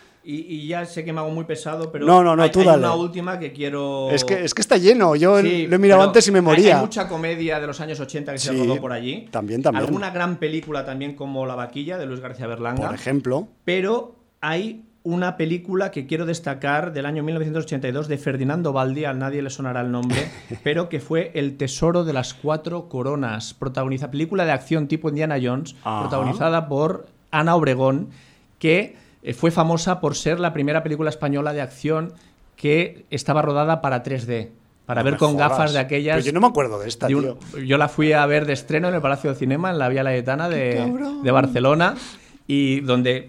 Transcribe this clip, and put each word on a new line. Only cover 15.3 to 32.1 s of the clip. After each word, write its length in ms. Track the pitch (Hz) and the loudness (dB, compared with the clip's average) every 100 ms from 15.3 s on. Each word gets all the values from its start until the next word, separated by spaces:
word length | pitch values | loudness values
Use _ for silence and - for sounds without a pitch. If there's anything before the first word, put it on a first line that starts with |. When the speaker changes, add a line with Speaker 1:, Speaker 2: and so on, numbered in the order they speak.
| 180 | -2
Speaker 1:
película 560 | 160 175 175 185 190 | -4 -4 -4 -4 -2
que 160 | 160 123 | -6 -6
quiero 180 | 160 165 | -4 -4
destacar 680 | 165 143 135 143 147 175 | -4 -6 -6 -2 -2 -2
del 140 | 147 143 | -6 -6
año 160 | 156 | -4
mil 120 | 151 | -4
novecientos 280 | 160 156 156 | -4 -4 -4
ochenta 240 | 156 139 131 | -4 -6 -4
y 60 | |
dos 160 | 135 151 | -4 -4
de 100 | 139 | -4
Ferdinando 540 | 143 131 131 165 165 | -4 -2 -2 -2 -2
Baldi, 320 | 135 131 139 | -2 -2 -2
a 80 | 147 | -4
nadie 300 | 131 135 143 | -4 -6 -6
le 80 | 135 | -6
sonará 320 | 131 135 123 | -8 -6 -4
el 100 | 123 | -4
nombre, 340 | 123 123 123 156 - - | -2 -2 -2 -4 -12 -16
Speaker 2:
<laughs> 180 | 117 | -6
Speaker 1:
pero 240 | 147 151 170 | -2 -2 -2
que 100 | 151 | -6
fue 320 | 139 160 170 | -2 -2 -2
El 220 | 160 143 139 | -4 -4 -4
tesoro 460 | 135 - 160 175 | -6 0 0 2
de 100 | 165 | 0
las 200 | 135 123 | -2 -4
cuatro 540 | - 147 156 165 175 170 | -6 -4 -4 -4 -10 -8
coronas, 680 | 131 131 147 123 110 110 | -6 -4 -2 -4 -6 -10
protagoniza-, 560 | - 139 131 131 131 139 | -8 -6 -4 -4 -4 -6
película 340 | 139 160 190 | -4 -2 0
de 60 | 165 | 0
acción 380 | 135 - 160 143 | -2 0 -2 0
tipo 200 | 156 160 | -2 -2
Indiana 280 | 143 156 139 | -2 -2 0
Jones, 360 | 123 127 - - | -2 -2 -6 -10
Speaker 2:
Ajá. 160 | 113 107 | -6 -4
Speaker 1:
protagonizada 640 | 104 135 131 - 160 165 156 | -2 -2 -2 0 0 0 0
por 380 | 139 156 - - _ _ | 0 0 -2 -10 _ _
Ana 240 | 156 165 | 0 2
Obregón, 540 | 170 147 127 135 139 - - _ _ _ _ | 4 2 2 2 0 -4 -12 _ _ _ _
que 460 | 160 175 214 - _ _ - | 2 2 0 -10 _ _ -10
eh, 80 | |
fue 160 | 131 165 | -2 0
famosa 500 | 170 160 165 190 180 | 2 2 0 0 -2
por 140 | 147 143 | -2 -2
ser 240 | 151 165 | -2 -2
la 120 | 175 | -2
primera 280 | 156 143 156 | -2 -2 -2
película 280 | 156 147 156 | -2 -2 -4
española 420 | 151 147 143 147 | -2 -2 -2 -2
de 80 | 147 | -4
acción 540 | 131 - 147 156 170 | -8 -6 -2 -2 -4